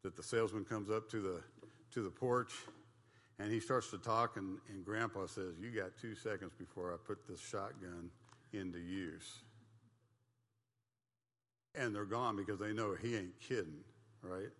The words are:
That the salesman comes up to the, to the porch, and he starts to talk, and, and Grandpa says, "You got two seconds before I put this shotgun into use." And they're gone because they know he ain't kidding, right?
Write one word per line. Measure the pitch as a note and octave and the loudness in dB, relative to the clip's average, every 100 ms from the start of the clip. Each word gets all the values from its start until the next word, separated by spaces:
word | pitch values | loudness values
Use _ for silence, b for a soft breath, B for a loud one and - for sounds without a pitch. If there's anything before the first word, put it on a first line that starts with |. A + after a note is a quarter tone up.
That | G2 D#2+ | -6 -6
the | |
salesman | D#2+ A#2 A2+ G#2+ | 2 4 6 2
comes | F#2+ A2 G#2 | 0 -2 2
up | A2 A2 | 0 0
to | A2+ | 0
the, | F#2+ F2 - - B B - | 0 -2 -6 -16 B B -6
to | - | -2
the | G2 | -2
porch, | - C3 B2 A#2+ - - - - - B B B - | 0 4 4 4 -6 -10 -14 -20 -20 B B B -4
and | G#2 | 2
he | A2+ | 2
starts | G#2+ C3 - | 4 2 2
to | G2 | -4
talk, | A#2 A2+ A#2 - | 4 6 6 2
and, | F#2+ F#2+ - | -4 -4 -6
and | G2 F#2 | -8 -2
Grandpa | A2 A2+ G2 F#2 | 2 2 2 -2
says, | - F#2 E2 | -2 -4 -4
"You | A2 | -2
got | A2 F#2 - | 0 -2 -4
two | A#2 G#2 | -8 -4
seconds | A2 G2+ F#2+ - | -2 -2 -4 -8
before | F2 - F2 | -10 -4 -2
I | E2+ | -2
put | - G2+ - | -4 -6 -4
this | F2 | -10
shotgun | - G#2+ G2 - F2+ F2 E2+ E2 B B B | -4 -4 -4 -6 -8 -6 -8 -10 B B B
into | G#2+ F#2 F2 | -4 -2 -2
use." | F2 F#2+ F2 E2 - - - - - - - _ _ _ _ _ _ _ _ _ _ _ _ _ _ _ _ _ _ | -2 -2 -2 -4 -10 -12 -16 -20 -20 -20 -20 _ _ _ _ _ _ _ _ _ _ _ _ _ _ _ _ _ _
And | - B2 G#2 | 0 2 2
they're | G2+ | 2
gone | A2+ B2 G#2 | 2 4 2
because | G2 G2+ | 2 0
they | G#2 | 2
know | G#2+ G#2+ | 4 4
he | F2+ A#2 A#2 | 4 2 2
ain't | F2 - | 0 -6
kidding, | - B2 E2+ D2+ - - - - | 0 2 2 -4 -14 -20 -20 -12
right? | F#2 F#2 G#2 - | -4 -2 -4 -8